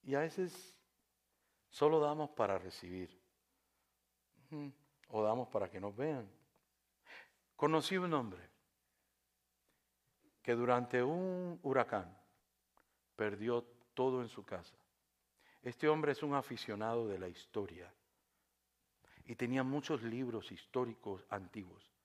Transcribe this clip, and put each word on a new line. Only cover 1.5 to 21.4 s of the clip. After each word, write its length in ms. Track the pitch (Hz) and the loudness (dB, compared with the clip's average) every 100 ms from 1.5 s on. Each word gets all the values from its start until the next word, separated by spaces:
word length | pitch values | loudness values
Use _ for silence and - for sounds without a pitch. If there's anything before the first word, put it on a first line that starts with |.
| _ _ | _ _
solo 300 | - 147 160 | 4 6 6
damos 320 | 147 151 139 | 4 2 -4
para 260 | - 104 95 | 0 0 0
recibir. 580 | 92 - 90 92 90 - _ _ _ _ _ _ _ _ _ _ _ _ 127 | -4 -12 -10 -8 -8 -12 _ _ _ _ _ _ _ _ _ _ _ _ _
Ujú. 240 | 156 143 - _ _ _ | -10 -10 -14 _ _ _
O 120 | 110 | 2
damos 280 | 107 117 120 | 4 4 2
para 200 | 107 92 | 0 -2
que 100 | 101 | -4
nos 160 | 101 104 | -6 -2
vean. 320 | 147 143 104 - _ _ _ _ _ _ - - - _ _ - | -2 -2 -6 -18 _ _ _ _ _ _ -20 -20 -20 _ _ 0
Conocí 400 | 147 160 143 190 | 4 4 2 0
un 160 | 180 | 2
hombre 300 | 151 113 90 90 _ _ _ _ _ _ _ _ _ _ _ _ _ _ _ _ _ _ _ | 0 0 -8 -16 _ _ _ _ _ _ _ _ _ _ _ _ _ _ _ _ _ _ _
que 140 | - 120 | 0 2
durante 480 | 120 123 120 127 | 4 4 4 2
un 560 | 123 170 185 180 180 170 | 2 2 -2 -2 -6 -6
huracán 560 | 139 135 117 104 87 95 _ _ _ _ _ _ _ _ _ - | 2 2 4 0 -4 -14 _ _ _ _ _ _ _ _ _ -2
perdió 460 | 104 101 110 120 120 - _ | -2 0 0 0 -2 -20 _
todo 300 | - 131 127 | 0 2 2
en 60 | 117 | -4
su 140 | - | -10
casa. 320 | 98 90 85 - _ _ _ _ _ _ _ _ | -10 -10 -10 -20 _ _ _ _ _ _ _ _
Este 260 | 127 120 151 | -10 2 4
hombre 260 | 156 147 | 6 4
es 100 | 139 | 2
un 100 | 151 | 2
aficionado 720 | 143 - 120 - 104 110 117 113 | 0 0 -8 -6 -2 0 0 0
de 120 | 95 | -4
la 80 | 90 | -6
historia 680 | 87 - 110 95 85 90 _ _ _ _ _ _ _ _ _ _ _ _ - - | -10 -6 -4 -4 -10 -16 _ _ _ _ _ _ _ _ _ _ _ _ -20 -12
y 100 | 113 | -2
tenía 260 | 120 131 | 0 2
muchos 400 | 131 143 - 147 | 2 0 0 -2
libros 500 | 113 117 127 113 - | -2 -2 -2 -4 -8
históricos 720 | 92 - 127 120 110 104 95 - | -14 -4 -2 -2 -4 -8 -8 -6
antiguos 600 | 101 | -8